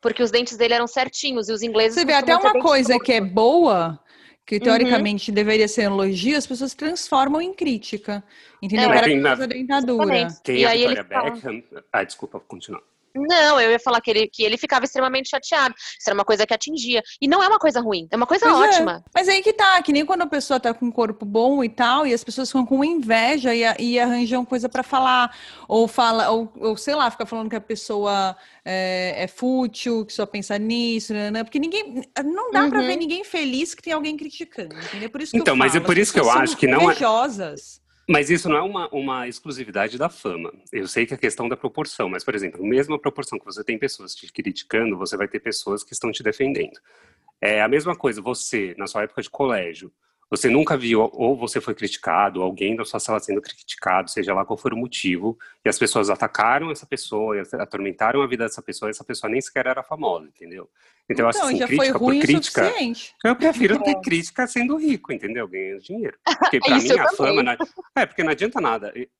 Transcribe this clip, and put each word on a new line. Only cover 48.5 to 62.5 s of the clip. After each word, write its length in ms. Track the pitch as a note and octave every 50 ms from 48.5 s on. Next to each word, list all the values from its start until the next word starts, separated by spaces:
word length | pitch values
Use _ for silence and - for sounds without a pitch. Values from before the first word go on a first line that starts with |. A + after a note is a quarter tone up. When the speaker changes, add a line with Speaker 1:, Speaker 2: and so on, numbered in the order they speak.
| - A#2 G2 F#2 F2 -
Speaker 3:
na 80 | G2 F#2+
sua 160 | - G#2+ G#2
época 180 | A2 _ -
de 80 | A2+ -
colégio, 600 | - - C#3 C3 A#2+ G2+ F2+ E2+ D#2+ - F#2+ F2+ _ _ _ _ _ _ _ _
você 180 | - F#2+ - C3
nunca 280 | A#2 C#3 D#3 - E3 C3+
viu, 320 | B2 A#2 A#2 G#2+ A2 A#2 -
ou 220 | - A2+ A#2 C#3
você 240 | B2+ A#2+ A2+ - -
foi 120 | - - G#2+
criticado, 680 | - - G2 - - - - E2 F2+ G2+ G2 F#2+ F#2+
ou 60 | F2+
alguém 300 | F#2 F#2+ F#2 G2 G2 A2+
da 100 | A2+ A2+
sua 140 | - - A2
sala 200 | - - A2+ G#2+
sendo 220 | - - G2+ G2+
criticado, 720 | G#2+ - - _ - - - - - G2 F#2 F#2 - -
seja 200 | - - F#2+ F2+ G2
lá 120 | F#2 G2
qual 120 | - A2 G#2
for 160 | - C3 B2
o 40 | A#2
motivo, 600 | B2 A#2+ - - - G2 F2+ F2 F#2 A2 A#2 _ - - _ _ _
e 40 | A2+
as 80 | G#2 -
pessoas 320 | C3+ C#3 - A#2+ G2+ G2+
atacaram 600 | G2+ - - A2 - - G#2+ A2+ B2 C#3+ D#3+ E3
essa 140 | D3+ - -
pessoa, 500 | _ - B2+ - - - G#2+ G#2+ A2 G#2+ G2+
e 20 | F#2+ - -
atormentaram 680 | - G2+ - - G2+ G2 G2+ F2+ - A2+ A2+ A#2+ C#3
a 60 | C#3 C3
vida 160 | B2 A#2 A#2
dessa 180 | A2 - -
pessoa, 280 | - - G2 - - G#2+
e 20 |
essa 120 | A2 - -
pessoa 260 | _ A2+ - - G#2+
nem 100 | A2 C3+
sequer 240 | C3 - _ C3+ B2+
era 160 | B2+ B2+ C3
famosa, 460 | C3 _ D#3+ D#3 D3+ A2+ F2 E2 D#2 D2+
entendeu? 420 | C#2+ _ E2 E2+ F2 F#2+ - _ _ _ _ _ _ _ _ _
Então, 160 | - B2 A#2
eu 40 | A#2
acho 100 | A2+ -
Speaker 2:
Então, 80 | F#4+ C4+
Speaker 3:
assim, 80 | B3 -
Speaker 2:
já 80 | - A#3+
foi 80 | - -
Speaker 3:
crítica 200 | C4+ C4 C4+ -
por 60 | A#3
Speaker 2:
ruim 140 | B3 C4+ C#4+
o 20 |
Speaker 3:
crítica, 420 | D4+ D#4 D4 D#4+ D4 -